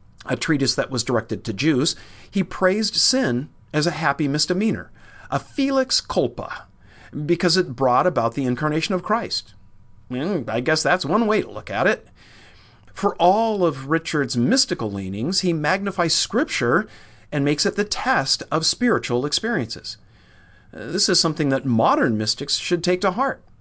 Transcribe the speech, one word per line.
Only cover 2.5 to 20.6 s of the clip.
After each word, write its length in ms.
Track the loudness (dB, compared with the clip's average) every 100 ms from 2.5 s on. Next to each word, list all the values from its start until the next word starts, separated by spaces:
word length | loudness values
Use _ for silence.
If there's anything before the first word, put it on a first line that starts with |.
| 0 2 2 0
sin 540 | 0 2 2 2 0 -4 -12 -6
as 160 | -2 0
a 40 |
happy 360 | 0 -2 0 0
misdemeanor, 640 | 0 0 0 0 -2 -6 -18 -20 -20 -6
a 120 | -4
felix 600 | -4 -2 0 2 2 0
culpa, 640 | 0 0 0 -2 -10 -12 -16 -20 -20 -20 -12 -4 0
because 300 | 2 4 4
it 180 | 2
brought 320 | 0 4 4 4
about 280 | 2 0
the 100 | 0
incarnation 500 | 0 0 0 0 0
of 80 | -2
Christ. 520 | -2 -2 -2 -6 -6 -16 -20 -20 -20 -20 -8
Well, 340 | -4 -2 -2 -2
I 120 | -2
guess 220 | 0 2
that's 240 | 2 2 2
one 200 | 2 2
way 140 | 0
to 100 | -2
look 200 | -8 -6
at 160 | 0 0
it. 200 | 0 -6 -20 -20 -20 -20 -20 -20 -20 -20
For 240 | -4 -2 2
all 480 | 4 4 2 2
of 240 | 0 0 -2
Richard's 480 | -2 0 -2 0 2
mystical 540 | 2 2 0 -2 -4
leanings, 480 | -4 -6 -4 -2 0
he 140 | 0
magnifies 600 | 0 0 0 -2 -2 0
Scripture 720 | 0 0 -2 -2 0 2 2 0 -10 -20 -20 -8
and 160 | -2 0
makes 180 | 0
it 120 | 0 0
the 80 |
test 580 | -2 -2 0 0 0 -4 -2
of 160 | -2 0
spiritual 580 | 2 2 2 0 -2
experiences. 720 | 0 -2 -2 -2 -4 -8 -14 -16 -20 -20 -20 -20 -20 -20